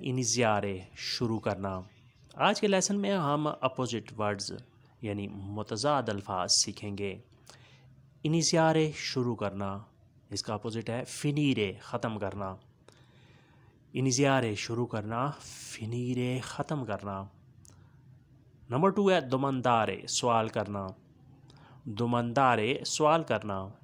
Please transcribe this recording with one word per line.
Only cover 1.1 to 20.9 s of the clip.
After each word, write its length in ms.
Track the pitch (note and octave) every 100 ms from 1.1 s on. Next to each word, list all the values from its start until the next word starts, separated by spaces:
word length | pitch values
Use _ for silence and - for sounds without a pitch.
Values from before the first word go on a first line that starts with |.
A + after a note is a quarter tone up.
शुरू 280 | - A#2+ A2
करना। 360 | A2+ F#2+ G2 F#2+ F#2 - - _ - -
आज 200 | E3 G#3+
के 80 | G#3+
लेसन 280 | F#3+ F3+ G3+
में 160 | G3
हम 420 | G3 C#3+ D3 D3+ -
अपोजिट 500 | C3 - B2+ A2+ G#2 G#2+
वर्ड्स 340 | G#2 G2 - G2 - _ _ _
यानी 240 | A2 G2+ G2+
मुतजाद 840 | G2+ G2 G#2 G#2 A2 C#3+ C#3+ A2+
अल्फाज 400 | G2+ G2 F#2 F2+
सीखेंगे। 640 | - - - G#2 G2 G2+ G2 - _ - - - - - - - _
इनिशियारे, 680 | D3+ E3 D#3+ E3 D#3+ D#3+ D#3 D3
शुरू 300 | - C3 B2 G#2+
करना, 420 | G2+ G2 G2 G2 G#2+ _ _ _ _
इसका 220 | G2+ -
अपोजिट 360 | G#2+ A#2 A2+ A2
है 140 | A#2
फिनीरे, 680 | C#3+ - D3 D3 C#3+ A#2 G2+ F#2+
ख़त्म 360 | - A#2+ A#2+ G#2+
करना। 400 | G2 G2+ F#2+ F#2+ - _ - - - - - - _ _ - _ _ C3
Iniziare 560 | C3 B2+ C#3 C3+ A#2
ਸ਼ੁਰੂ 320 | G2+ - A#2 A#2+
ਕਰਨਾ, 460 | A2 G#2+ A#2 C#3+ - - - -
finire 680 | - A2 A#2+ B2 B2 B2+ B2+
ਖਤਮ 420 | - - - D3+
ਕਰਨਾ। 440 | A2 G2 G2+ G2 G2 - - - - - - - - - - - _ - -
ਨੰਬਰ 200 | B2 G3
ਟੂ 200 | G3 G3
ਹੈ 80 | F#3
domandare, 840 | C3 C3 C#3 C3 B2 A#2 G#2 F#2 -
ਸਵਾਲ 420 | - B2 A2+ A2
ਕਰਨਾ। 460 | A2 G2+ G2+ F#2+